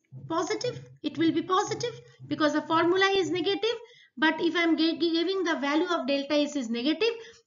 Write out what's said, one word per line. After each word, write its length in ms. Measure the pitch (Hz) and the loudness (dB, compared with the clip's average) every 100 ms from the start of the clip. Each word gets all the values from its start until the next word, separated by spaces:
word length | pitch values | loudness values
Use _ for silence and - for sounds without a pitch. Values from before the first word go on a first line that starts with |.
| _ - - | _ -16 -4
positive. 540 | 330 339 427 247 233 - - | -2 -2 -2 -4 -6 -12 -10
It 140 | 302 285 | -8 0
will 140 | 330 | 2
be 100 | 294 | 2
positive 560 | 330 381 403 - 480 - - - - | 2 2 2 -2 -6 -8 -16 -20 -8
because 260 | 294 302 | 0 2
the 80 | 294 | 2
formula 440 | 302 320 339 370 392 392 | 0 2 4 4 4 2
is 140 | 311 | 0
negative. 460 | 359 294 302 440 466 480 - - - | 0 0 0 -2 -4 -8 -20 -20 0
But 240 | 311 320 | 0 2
if 140 | 339 349 | 0 2
I'm 200 | 339 311 | 2 2
gi-, 220 | 320 277 | 2 0
giving 460 | 330 330 339 381 | 0 0 0 0
the 120 | 330 285 | -2 -2
value 300 | 277 311 370 | 0 0 0
of 200 | 330 254 | 0 0
delta 260 | 277 277 | -2 0
S 220 | 294 285 285 | 2 2 -2
is 140 | 220 | -4
negative, 440 | 233 247 320 453 453 - - | -2 0 2 0 -2 -8 -20